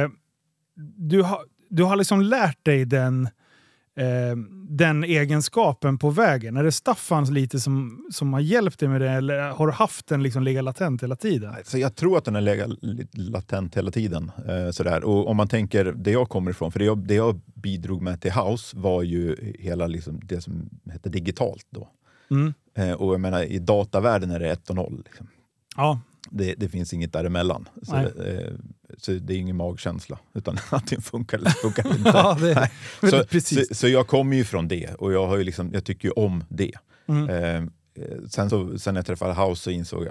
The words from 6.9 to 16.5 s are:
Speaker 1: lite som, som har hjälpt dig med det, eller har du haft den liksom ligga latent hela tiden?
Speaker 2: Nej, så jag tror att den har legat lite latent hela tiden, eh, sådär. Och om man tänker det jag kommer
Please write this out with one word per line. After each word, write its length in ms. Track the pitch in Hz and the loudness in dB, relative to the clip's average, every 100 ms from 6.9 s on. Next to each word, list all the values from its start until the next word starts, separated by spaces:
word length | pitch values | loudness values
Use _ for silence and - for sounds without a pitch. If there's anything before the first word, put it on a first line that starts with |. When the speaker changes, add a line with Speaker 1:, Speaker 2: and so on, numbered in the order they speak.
| - - 156 135 | -2 0 2 2
Speaker 1:
lite 260 | 143 131 135 | 2 0 -2
som, 460 | 139 135 123 120 320 | 0 0 -2 -10 -12
som 220 | - 139 | -4 -2
har 60 | 135 | 0
hjälpt 400 | 151 233 190 - | 2 2 2 0
dig 100 | 139 | 0
med 120 | 135 | 2
det, 80 | 131 | 2
eller 300 | 131 135 143 143 | 0 0 -2 -4
har 180 | 135 156 | 0 0
du 60 | |
haft 340 | - - - - | 2 0 -2 -2
den 160 | 143 | 0
liksom 200 | 135 131 | 0 0
ligga 180 | 131 135 | 0 0
latent 420 | 131 123 175 120 | -2 -2 -2 -2
hela 120 | 123 | -4
tiden? 360 | 131 214 131 104 | -4 -2 -2 -4
Speaker 2:
Nej, 80 | 107 | -12
så 120 | - 131 | -4 -2
jag 180 | 131 | -2
tror 220 | - 180 175 | 0 2 2
att 80 | |
den 100 | - | 2
har 60 | 104 | 0
legat 280 | 101 101 113 - | 2 0 -2 -6
lite 360 | - 120 - - | -6 -8 -8 -8
latent 580 | 92 90 - 98 87 101 | -6 -6 -4 -4 -2 -2
hela 140 | 92 | -2
tiden, 400 | 113 107 80 82 - - | -2 -2 -4 -6 -10 -6
eh, 240 | 90 87 | -4 -4
sådär. 320 | - - - | -2 0 0
Och 240 | 110 101 110 | 2 2 4
om 100 | 107 | 2
man 100 | 104 | 2
tänker 380 | 117 101 104 | 2 2 2
det 260 | 92 - 101 | 2 0 0
jag 180 | 123 120 | 2 0
kommer 220 | 95 90 | -2 -4